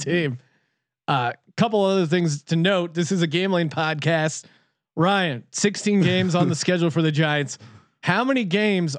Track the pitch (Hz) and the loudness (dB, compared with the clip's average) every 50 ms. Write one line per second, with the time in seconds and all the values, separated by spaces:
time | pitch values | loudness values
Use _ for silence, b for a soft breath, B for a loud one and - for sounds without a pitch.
0 | 151 139 165 175 160 139 123 123 _ _ _ _ _ _ _ _ _ _ _ _ | -2 -2 -2 -2 -2 -2 -4 -6 _ _ _ _ _ _ _ _ _ _ _ _
1 | - - 147 131 123 120 - - _ _ - - 214 233 220 208 196 190 196 190 | -4 -2 -2 0 -2 -2 -6 -8 _ _ -2 0 0 2 2 2 2 2 2 2
2 | 175 151 170 180 175 160 143 147 - - 170 165 165 190 202 180 175 170 156 170 | 0 2 0 0 0 0 -2 -4 -6 -4 -2 0 2 2 2 2 0 -2 -4 -4
3 | 175 131 196 180 170 165 147 175 185 196 185 175 170 151 - 165 160 156 160 151 | -4 -2 0 0 0 0 0 -2 0 0 0 0 0 -2 -2 -4 -4 -2 -4 -2
4 | - 156 165 160 156 160 - - - b b b b b b b b _ - 160 | -2 0 0 0 0 -2 -4 -6 -14 b b b b b b b b _ -2 0
5 | 165 190 202 196 185 165 131 117 - _ - - - 208 196 - - 208 208 196 | 2 2 2 2 0 0 -4 -6 -10 _ -8 -2 0 0 0 0 -2 0 2 4
6 | 170 180 180 185 185 185 160 175 165 139 156 - - - 180 175 170 165 135 170 | 4 4 2 2 0 2 2 2 2 2 0 -2 0 0 0 2 2 0 0 2
7 | 160 156 151 143 160 151 147 147 143 131 - - B B B B B B B B | 0 0 2 2 0 0 0 -2 -2 -4 -8 -14 B B B B B B B B
8 | - - 180 208 247 262 277 254 226 175 170 208 214 214 196 185 175 156 135 | -2 -2 0 0 0 0 0 -2 -2 0 0 0 0 2 0 0 0 -2 -4